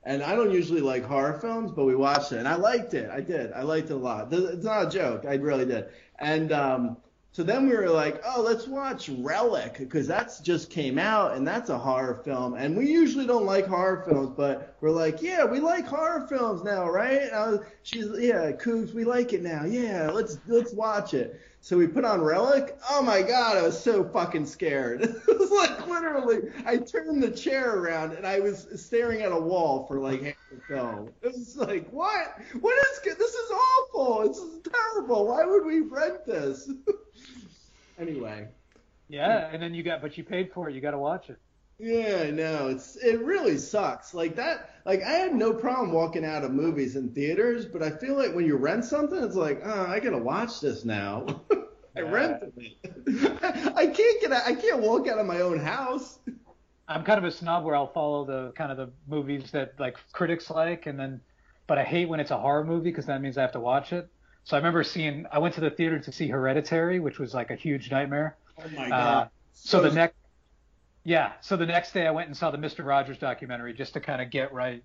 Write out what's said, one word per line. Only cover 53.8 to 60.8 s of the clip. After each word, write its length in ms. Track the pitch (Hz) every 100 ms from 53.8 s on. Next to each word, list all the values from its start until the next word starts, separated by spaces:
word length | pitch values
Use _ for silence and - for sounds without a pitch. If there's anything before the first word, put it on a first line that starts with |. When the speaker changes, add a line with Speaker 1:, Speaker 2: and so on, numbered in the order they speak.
| 311
Speaker 1:
can't 340 | - 453 415
get 100 | 339
out, 120 | 262 240
I 80 |
can't 260 | - 440 311
walk 260 | 214 226 269
out 100 | 220
of 80 | 202
my 160 | 175
own 160 | 180 165
house. 600 | 147 233 262 269 - - - - _ _ _ _ -
Speaker 2:
I'm 160 | 156
kind 140 | 165 214
of 60 |
a 80 | 175
snob 320 | - 170 170
where 120 | 160 143
I'll 160 | 139
follow 320 | 165 151 147 139
the, 260 | 131 127
kind 200 | - 147
of 60 | 131
the 120 | 127 123 139
movies 420 | 151 139 143 135
that, 220 | 151 131 -
like, 180 | 131 - -
critics 380 | - 175 170 -
like, 340 | 165 165 170